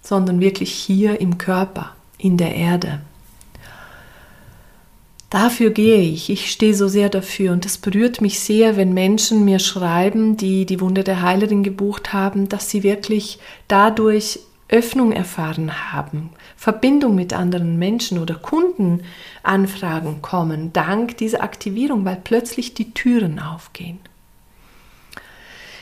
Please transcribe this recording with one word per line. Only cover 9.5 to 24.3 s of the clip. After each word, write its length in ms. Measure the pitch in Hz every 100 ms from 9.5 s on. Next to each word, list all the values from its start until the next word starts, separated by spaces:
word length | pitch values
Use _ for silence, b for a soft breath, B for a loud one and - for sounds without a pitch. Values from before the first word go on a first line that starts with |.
| 190
schreiben, 760 | 190 185 175 170 190 220 220 214
die 280 | 190 190 190
die 140 | 185
Wunde 240 | 185 190
der 200 | 196 185
Heilerin 400 | 180 190 208 202
gebucht 500 | 196 196 202 202 -
haben, 340 | 202 196 196 196
dass 220 | 202 -
sie 140 | 208
wirklich 560 | 196 208 208 214 - - B B _
dadurch 720 | 196 214 220 220 214 208 - - _ _
Öffnung 440 | 226 233 269 233
erfahren 800 | - 180 - 156 160 156 156 -
haben, 380 | 147 147 151 160 B B -
Verbindung 600 | - 214 254 285 269 190
mit 180 | 180
anderen 440 | - 180 180 170 165
Menschen 400 | 185 233 - 175
oder 180 | 165 165
Kundenanfragen 1900 | - 311 359 359 185 175 - - - - 185 196 196 - 180 160 156 151
kommen, 520 | - 185 165 156 160
dank 440 | 170 160 208 233 -
dieser 260 | 220 233
Aktivierung, 640 | 202 - 208 202 285 247 190
weil 120 | 185
plötzlich 500 | - 226 240 - 240
die 200 | - 214
Türen 460 | - 254 240 185 151
aufgehen. 600 | 151 165 - - 170 175 - _ _